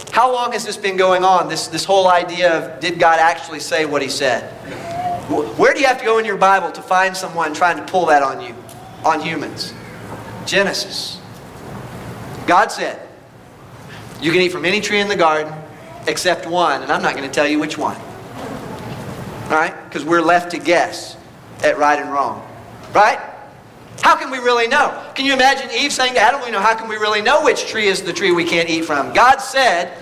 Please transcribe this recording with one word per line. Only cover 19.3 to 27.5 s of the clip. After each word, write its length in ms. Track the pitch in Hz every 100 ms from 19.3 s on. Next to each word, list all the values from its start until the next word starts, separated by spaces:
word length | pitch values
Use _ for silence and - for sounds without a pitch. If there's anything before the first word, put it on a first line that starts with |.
| - -
All 80 | 156
right? 160 | 175 - -
'Cause 140 | 160 143
we're 160 | 170
left 300 | 165 175 175
to 60 | 160
guess 600 | 156 165 117 - - - - - - -
at 140 | 151 143
right 220 | 147 147
and 120 | 135
wrong. 300 | 143 123 107 - - - - -
Right? 260 | 185 214 - - - - - - - - -
How 140 | 320 320
can 120 | 294
we 100 | 262
really 280 | 247 240 233
know? 260 | 294 269 - - -
Can 100 | 269
you 60 |
imagine 360 | 262 262 269 247
Eve 200 | 233 277
saying 240 | 285 254 247
to 40 |
Adam, 220 | 214 277 247
"You 60 |
know, 80 | 208
how 160 | 214 220
can 140 | 226
we 80 | 214
really 240 | 214 214
know 220 | 214 302
which 240 | 285